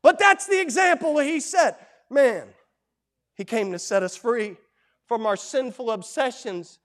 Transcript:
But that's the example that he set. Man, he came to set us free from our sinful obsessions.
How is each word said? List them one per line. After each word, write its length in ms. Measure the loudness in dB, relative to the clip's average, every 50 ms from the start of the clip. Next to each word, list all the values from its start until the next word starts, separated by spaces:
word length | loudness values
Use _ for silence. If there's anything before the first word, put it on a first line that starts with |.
But 160 | 6 6 6 6
that's 280 | 4 4 4 4 0
the 140 | -2 0 0
example 540 | 0 0 0 2 4 4 2 2 0 0 0
that 100 | 0 0
he 160 | 0 -2 -4
set. 480 | -6 0 2 2 2 2 0 -4 -20 _ _ _ _ _
Man, 380 | 2 4 4 4 2 -2 -10 -14 _ _ _ _ _ _ _ _ _ _ _ _ _ _ _ _ _
he 100 | -12 -8
came 280 | -4 -2 -2 -2 -2
to 60 | -6 -8
set 240 | -6 -2 -2 0
us 140 | 0 -2 -6
free 400 | -6 -2 -2 -2 -2 -2 -6 -8 _ _ _ _ _ _ _ _ _ _
from 200 | _ -6 -2 0
our 100 | -2 -2
sinful 540 | -2 -4 -4 -4 -4 -4 -4 -8 -8 -6 -6
obsessions. 880 | -6 -6 -8 -10 -4 -2 -2 -2 -4 -8 -10 -10 -10 -10 -12 -14 -20 _